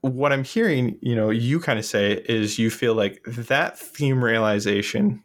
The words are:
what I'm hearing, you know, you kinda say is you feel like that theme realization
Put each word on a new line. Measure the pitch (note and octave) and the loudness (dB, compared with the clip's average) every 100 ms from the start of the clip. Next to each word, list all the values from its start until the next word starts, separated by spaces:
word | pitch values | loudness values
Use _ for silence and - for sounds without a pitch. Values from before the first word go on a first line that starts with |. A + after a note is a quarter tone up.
what | C3+ B2+ C#3+ | -2 0 0
I'm | C#3 | 0
hearing, | C3+ - A3+ C#3+ B2 - | 0 0 2 2 0 -2
you | - | -2
know, | A#2+ A2 | 0 2
you | A2+ A#2 D#3 | 2 0 0
kinda | E3+ A2+ | 0 -2
say | G#2 G#2+ G2+ G2 - | 0 0 2 0 0
is | A#2 G#2 G#2+ | 0 0 0
you | A2+ | 0
feel | A2 B2 | 0 0
like | A2 G2+ - | 2 0 -2
that | - A#2+ A2+ C3+ E3 - | -12 -10 -2 0 0 -6
theme | - - C#3+ C3 | -18 -4 0 2
realization | A#2+ A2+ A2 G#2 G#2 G2+ G2+ G#2+ G3+ - | 2 2 2 2 2 0 0 0 0 -2